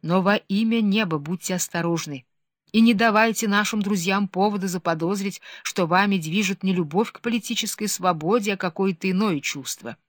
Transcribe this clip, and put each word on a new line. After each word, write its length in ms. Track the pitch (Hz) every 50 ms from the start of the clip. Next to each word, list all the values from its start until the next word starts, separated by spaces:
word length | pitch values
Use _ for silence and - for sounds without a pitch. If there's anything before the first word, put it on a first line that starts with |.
но 200 | - 160 175 190
во 140 | 180 196 208
имя 440 | - - _ 196 202 226 220 226 233
неба 380 | 220 202 190 220 220 175 165 151
будьте 360 | 143 156 180 180 - - 185
осторожны 720 | 180 - - - 170 165 170 170 160 - 156 143 127 - _ _ _ _ _ _ _ _ _
и 80 | - 220
не 140 | 226 233 240
давайте 540 | 190 226 233 202 214 220 226 220 - 226 214
нашим 320 | 202 202 208 - - 214
друзьям 480 | 202 202 214 190 165 185 190 202 202 190
повода 380 | - 180 196 208 202 202 185
заподозрить, 760 | 190 175 185 _ 180 165 160 165 170 202 202 190 196 190 - - - - -
что 240 | - - - - 180
вами 320 | 156 175 185 202 202 196 190
движет 440 | 156 156 160 208 214 185 196 -
не 120 | - 190 185
любовь 380 | 180 175 147 147 190 233 -
к 80 | - -
политической 680 | - 240 226 233 - - 240 - - 208 - - 214
свободе, 680 | 208 - - 180 185 175 156 151 165 214 247 202 214 202
а 20 |
какое-то 540 | 190 - 180 - - 190 196 185 - - 185
иное 300 | 185 185 214 214 175 143
чувство. 560 | - - - 143 131 - - - - 117 107 _ _